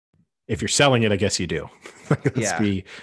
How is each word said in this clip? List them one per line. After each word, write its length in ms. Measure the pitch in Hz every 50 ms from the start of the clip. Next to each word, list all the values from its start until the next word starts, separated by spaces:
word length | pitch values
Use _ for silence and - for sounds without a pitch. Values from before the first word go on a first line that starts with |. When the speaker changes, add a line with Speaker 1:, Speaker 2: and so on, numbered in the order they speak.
| _ _ _ _ _ _ _ _ _
Speaker 1:
If 140 | - 107 -
you're 80 | - -
selling 360 | - - 147 143 131 117 113
it, 60 | 107 104
I 40 |
guess 240 | 87 101 95 - -
you 60 | 92
do. 240 | 80 85 76 - - - - - -
<laughs> 220 | - - - -
Let's 260 | 147 - - 135 -
Speaker 2:
Yeah. 220 | 123 113 98 90 82
Speaker 1:
be 240 | 107 101 98 95 - - - -